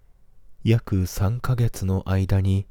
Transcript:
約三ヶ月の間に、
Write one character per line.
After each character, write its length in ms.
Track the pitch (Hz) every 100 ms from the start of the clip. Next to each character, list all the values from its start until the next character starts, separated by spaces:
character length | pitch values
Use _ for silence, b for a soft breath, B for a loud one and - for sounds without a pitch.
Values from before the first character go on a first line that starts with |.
| - - - - - -
約 440 | - 113 - 98 90
三 340 | - 98 120
ヶ 160 | - 123
月 280 | 117 -
の 200 | 95 95 -
間 340 | 95 95 98
に、 280 | 95 95 101